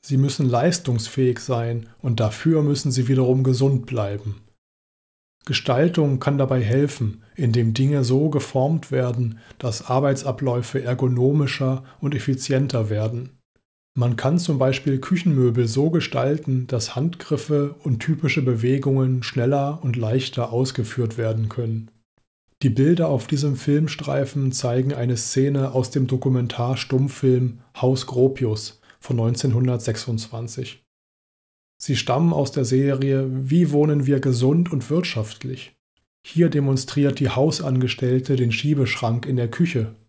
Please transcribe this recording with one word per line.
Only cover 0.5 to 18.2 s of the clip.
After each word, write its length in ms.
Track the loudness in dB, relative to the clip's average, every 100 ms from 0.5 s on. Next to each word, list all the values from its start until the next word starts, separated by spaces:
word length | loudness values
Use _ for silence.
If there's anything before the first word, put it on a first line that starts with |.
| 2 2 0 -2 -2 -2 0 0 0
sein 500 | -2 -4 -2 -6 -8 -8
und 180 | -4 0
dafür 440 | 0 0 2 2
müssen 280 | 2 0 0
sie 160 | 0 2
wiederum 380 | 2 4 4
gesund 420 | 2 2 2 2 -2
bleiben. 540 | -4 -2 -4 -6 -10 -14 _ _ _ _ _ _ _ _ _
Gestaltung 720 | -6 -6 0 2 2 2 2 2
kann 200 | 0 0
dabei 240 | 2 2
helfen, 600 | 2 2 0 0 -4 -6 -16
indem 400 | -4 0 2 2
Dinge 300 | 2 2 2
so 260 | 2 2 2
geformt 600 | 0 -2 -2 0 0 -2
werden, 480 | -2 -2 -2 -4 -6 -18 -8
dass 280 | -6 -6 -2
Arbeitsabläufe 920 | 0 2 0 -2 -4 -2 -2 -2 -4
ergonomischer 1040 | -4 0 0 2 2 2 0 0 -2 -2 -6 -8
und 140 | -4
effizienter 760 | -4 -2 -4 0 0 0 -2 -2
werden. 480 | -2 -2 -4 -10 _ _ _ _ _ _
Man 220 | -2 0 2
kann 220 | 0 0
zum 200 | 0 2
Beispiel 400 | 2 0 0 -2
Küchenmöbel 680 | 0 0 2 4 4 4 0
so 240 | 2 2
gestalten, 760 | 0 -2 -2 0 -2 -2 -4 -2
dass 280 | -4 -4 -2
Handgriffe 800 | -4 -4 -4 -4 0 0 0 -4
und 160 | -4 -2
typische 440 | 0 0